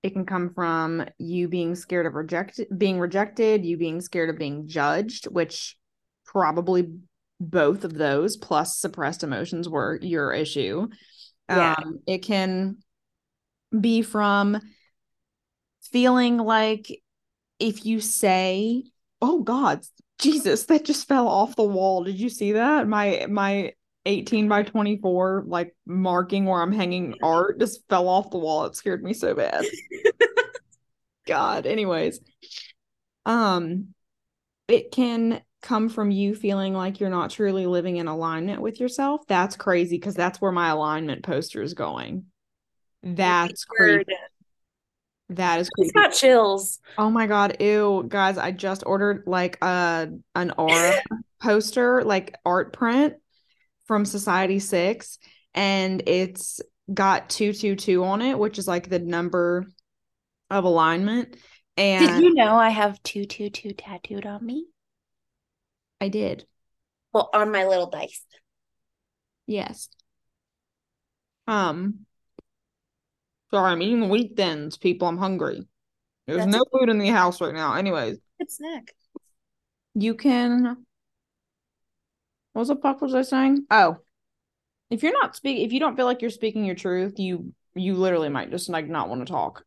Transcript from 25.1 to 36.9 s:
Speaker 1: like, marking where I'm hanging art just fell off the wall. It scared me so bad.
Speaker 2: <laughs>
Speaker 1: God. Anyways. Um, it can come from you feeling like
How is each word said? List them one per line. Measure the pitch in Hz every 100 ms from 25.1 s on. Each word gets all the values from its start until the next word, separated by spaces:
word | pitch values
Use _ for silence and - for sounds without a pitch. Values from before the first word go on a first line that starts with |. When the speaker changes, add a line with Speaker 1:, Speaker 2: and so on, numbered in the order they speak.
| 180 185 190 -
Speaker 1:
like, | 175 175 _ -
marking | 180 185 180 180 196 190
where | 180
I'm | 175
hanging | 214 180 180 175 -
art | 160 165 190 -
just | 214 - _
fell | 185 180
off | 185 196
the | 180
wall. | 160 156 156
It | -
scared | - 185
me | -
so | - -
bad. | - 123 - 427 - - - - - 466 - 494
Speaker 2:
<laughs> | - _ _ _ _ _ _ -
Speaker 1:
God. | 156 151 196 -
Anyways. | 220 202 165 156 - _ _ - - - - _ _ _ _ -
Um, | 233 214 180 165 180 196 - _ _ _ _ _ _ -
it | 233 -
can | - 247 233 226 233 _ _
come | - 226 226
from | 226 208
you | 196 202 214
feeling | 208 196 190
like | 190 185